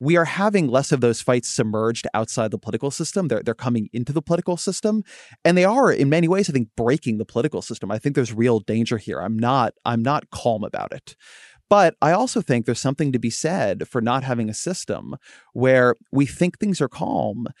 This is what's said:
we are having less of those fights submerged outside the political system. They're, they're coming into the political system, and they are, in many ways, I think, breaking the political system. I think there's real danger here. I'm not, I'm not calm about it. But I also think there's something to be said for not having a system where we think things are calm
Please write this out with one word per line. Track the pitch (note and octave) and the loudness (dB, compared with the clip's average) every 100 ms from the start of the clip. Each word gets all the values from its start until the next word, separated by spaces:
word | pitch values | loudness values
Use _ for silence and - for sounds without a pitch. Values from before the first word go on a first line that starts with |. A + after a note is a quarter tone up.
we | C3+ E3+ | 2 2
are | E3 | 2
having | - G#3 G3+ D3 | 0 0 2 2
less | B2+ C#3 | 2 2
of | C#3 | 2
those | A#2+ A2+ | 2 0
fights | - B2+ - | 0 0 0
submerged | - A2 G#2+ A2 A2+ - | -2 -2 0 0 -2 -4
outside | G#2+ A2+ - A2 | -4 -4 -2 -4
the | G2+ | -4
political | - G#2+ C#3+ | -6 -4 -4
system. | - D#3+ G3+ E3 | -6 -4 -2 0
They're, | A2 | 0
they're | A2+ | -2
coming | A2+ B2+ A#2+ G#2 | -2 0 -2 -2
into | A#2+ B2 | -6 -4
the | D3+ | -4
political | - F3 F3+ F3 | 0 -2 0 -4
system, | - F#3 G#3+ A3 - - - - D#3+ | -4 -4 -2 -2 -4 -12 -20 -2 2
and | F3+ | 4
they | |
are, | F#3 B3 A3+ | 4 4 4
in | - C#3 | 4 4
many | D#3+ E3 | 4 4
ways, | F#3+ G3 | 2 0
I | |
think, | C#3 A2 - | 0 -2 -2
breaking | A#2 D3+ - G#2+ | 0 0 0 -4
the | |
political | G#2+ A#2 D3 F2+ | -4 -2 -2 -4
system. | - A#2 G2 | -8 -10 -6
I | G#2+ | -4
think | D3 | -2
there's | C#3+ A#2 | -2 -2
real | A2 A#2+ A2+ | 0 2 2
danger | G2+ G#2+ A#2 A2+ | 0 -2 0 -2
here. | - C2 | -4 -6
I'm | F#2+ A2 | -4 -2
not, | A#2+ C3+ A#2 - - | 0 2 0 -2 -4
I'm | A#2 | -2
not | A#2+ D3+ - | 0 -2 -4
calm | - A#2+ A2 | -6 -4 -2
about | G#2 G1+ - | -4 -8 -8
it. | - - - - - - _ - | -12 -18 -20 -20 -20 -20 _ 2
But | G3+ E3+ - | 4 4 4
I | D#3 | 2
also | F3+ B3 A#3 | 2 0 -2
think | - A#2+ A2+ | 0 0 0
there's | A#2 | -2
something | C3 C3+ D3 | -2 -2 -2
to | B2+ | -2
be | A2+ | -2
said | - D#3 F#3 G#2+ E2 - | -4 -4 -2 -2 -2 -4
for | B2+ | -2
not | A2+ C3 | 0 0
having | C3 A#2+ G#2+ | -2 -4 -4
a | |
system | G#2 F3 F#3 - F#2+ - C3+ _ - _ | -6 -8 -8 -8 -8 -10 -16 _ -20 _
where | A#2+ C3 C3 B2 A#2 _ | 0 4 6 4 2 _
we | C3+ C#3 | 0 0
think | - F3+ - | 0 -2 0
things | G#3 F3+ | -2 0
are | C#3 | -2
calm | - - F3+ A2+ A2 A#2+ - | -4 -4 -2 -2 -4 -8 -12